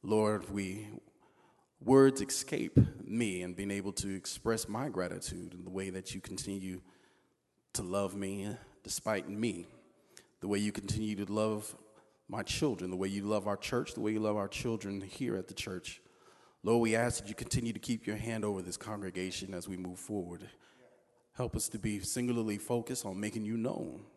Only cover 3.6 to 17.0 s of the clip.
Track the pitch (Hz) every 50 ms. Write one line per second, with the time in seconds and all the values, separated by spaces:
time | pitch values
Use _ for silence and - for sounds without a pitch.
3.6 | 98 101 98 101 95 101 95 - - 98 95 95 - - - - - 113 113 110
4.6 | - - 104 113 135 147 - 92 90 87 92 95 - - 90 87 87 87 87 90
5.6 | 90 92 92 95 95 95 92 95 92 - - 98 - - 95 90 - - 98 98
6.6 | 95 95 92 90 - - - - _ _ _ _ _ _ _ _ _ _ _ _
7.6 | _ _ _ - 95 90 95 101 101 95 92 101 98 95 98 101 95 104 120 123
8.6 | - - - _ _ 202 - - - - 107 98 - - - 104 113 117 95 87
9.6 | 85 - - - - - _ _ _ _ - - - _ _ _ - 98 101 101
10.6 | 104 104 101 - 101 98 - - 107 107 107 95 104 92 101 107 107 107 107 107
11.6 | 104 - - - - - - - - _ _ _ _ _ - 110 101 - - -
12.6 | 160 147 113 87 90 92 92 90 98 98 98 101 98 104 107 104 95 104 101 98
13.6 | - - - 120 - - - - 107 107 110 110 107 107 104 104 98 101 - -
14.6 | - 123 113 107 95 101 101 98 98 92 - - 135 120 113 95 92 - 95 -
15.6 | - 98 95 92 - - - - - - - _ - - - - - - _ _
16.6 | - 98 113 120 117 113 110 113